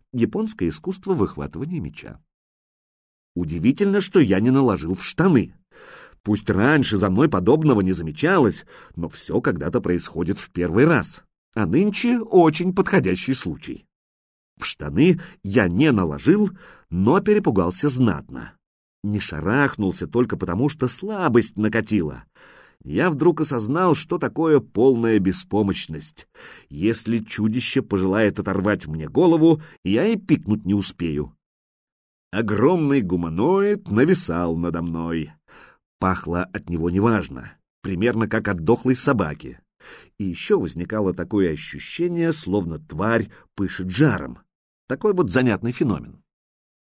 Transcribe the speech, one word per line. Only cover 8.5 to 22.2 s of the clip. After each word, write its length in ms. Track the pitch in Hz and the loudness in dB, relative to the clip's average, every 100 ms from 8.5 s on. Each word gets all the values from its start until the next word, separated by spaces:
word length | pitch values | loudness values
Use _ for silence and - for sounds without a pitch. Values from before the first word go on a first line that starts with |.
| 78 - - - - | 0 -10 -20 -16 -10
но 140 | 82 | -10
все 320 | - - 110 | -10 -6 -4
когда-то 400 | - 85 76 120 | -2 -4 -2 -2
происходит 580 | 87 87 - 80 85 98 | 0 -2 -4 -6 -4 -6
в 100 | - | -8
первый 360 | 85 87 92 151 | -4 0 4 4
раз. 380 | 143 - - _ _ _ | 4 -2 -10 _ _ _
А 120 | - 98 | -4 0
нынче 540 | 127 202 190 240 240 | 2 0 0 0 0
очень 540 | 220 185 165 156 180 | 2 4 6 4 -2
подходящий 600 | 190 185 185 95 90 - | 0 2 2 0 -2 -2
случай. 520 | 131 90 73 - - _ _ _ _ _ _ _ - | -4 -6 -10 -12 -16 _ _ _ _ _ _ _ -10
В 60 | - | -8
штаны 540 | - 73 76 170 170 - - | -8 -4 4 4 4 -4 -12
я 240 | 98 107 92 | -2 2 2
не 240 | 90 151 | 4 4
наложил, 600 | 110 85 73 143 202 196 - - - - | 4 0 0 2 4 2 -4 -20 -20 -6
но 300 | 87 101 185 | 0 2 4
перепугался 720 | 196 208 170 101 87 90 147 | 2 2 2 0 0 0 -2
знатно. 640 | 127 120 73 57 65 57 - _ _ _ _ | 2 2 0 -8 -16 -16 -20 _ _ _ _
Не 160 | 101 104 | -6 -4
шарахнулся 880 | - 76 82 131 139 - 98 87 82 | -6 -6 0 2 2 0 -4 -4 -2
только 300 | 117 123 - | 0 0 -2
потому, 320 | 92 90 143 | -4 -2 -2
что 180 | - 127 | -2 -4
слабость 680 | - 196 208 165 117 110 - | -4 -8 -2 2 2 2 0
накатила. 680 | 107 113 107 107 78 62 | -2 0 -2 -2 -2 -8